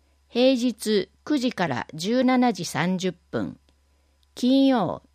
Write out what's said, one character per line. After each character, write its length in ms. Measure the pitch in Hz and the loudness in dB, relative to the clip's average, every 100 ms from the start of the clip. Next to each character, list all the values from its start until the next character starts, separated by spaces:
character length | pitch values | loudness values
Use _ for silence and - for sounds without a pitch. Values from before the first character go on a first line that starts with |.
| _ _ _ | _ _ _
平 260 | 240 254 | 0 2
日 540 | 262 247 220 214 208 - _ | 2 0 -4 -2 0 -2 _
九 140 | - 302 | -4 -2
時 140 | 240 | 0
か 140 | - 170 | -2 -4
ら 200 | 120 - | -4 -8
十 300 | 156 180 247 | -8 -2 0
七 280 | 254 262 247 | 2 4 2
時 140 | 185 165 | 0 -4
三 320 | 139 175 185 | -2 -2 -2
十 140 | 185 | -4
分。 460 | 180 _ 113 82 - _ _ _ _ _ _ _ | -6 _ -6 -6 -10 _ _ _ _ _ _ _
金 320 | - 247 269 269 | -4 2 4 4
曜 360 | 254 160 71 _ | 2 -2 -6 _